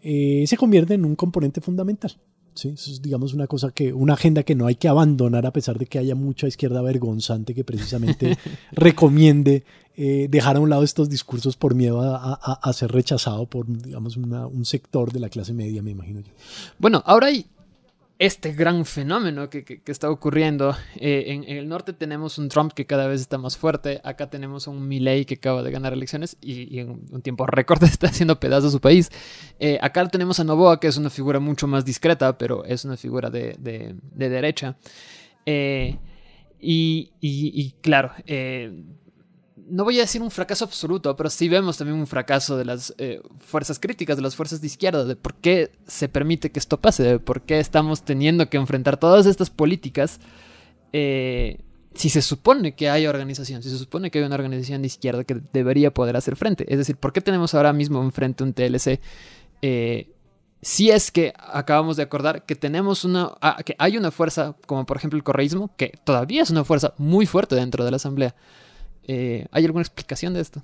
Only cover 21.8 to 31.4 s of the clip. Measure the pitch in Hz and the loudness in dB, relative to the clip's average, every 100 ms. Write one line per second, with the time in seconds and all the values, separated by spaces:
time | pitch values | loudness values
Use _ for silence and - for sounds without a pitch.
21.8 | 185 165 156 151 156 - 143 151 156 - | -10 -10 -8 -6 -8 -6 0 0 0 -4
22.8 | 131 143 135 139 131 135 127 - 160 147 | -2 -2 0 -4 -4 -6 -6 -2 -2 -2
23.8 | 143 139 135 135 143 143 135 139 147 139 | -6 -8 -10 -10 -10 -10 -12 -12 -12 -8
24.8 | 139 139 131 135 135 135 135 127 127 135 | -6 -2 2 0 -2 -4 -2 -2 -4 -6
25.8 | 135 131 135 151 170 - - 123 123 127 | -6 -6 -8 -8 -10 -12 -12 -12 -10 -12
26.8 | 120 120 139 131 131 123 131 135 127 165 | -10 -14 -14 -10 -8 -4 0 0 2 6
27.8 | 165 - 165 - 165 156 131 139 143 139 | 6 6 0 2 2 2 2 2 2 4
28.8 | 139 180 170 - - - - - 147 143 | 8 8 6 -4 -20 -20 -20 -4 -2 0
29.8 | 139 180 180 185 180 180 156 156 180 160 | 0 0 0 0 0 0 2 6 8 8
30.8 | 160 139 151 143 135 139 | 2 0 -4 -4 -2 0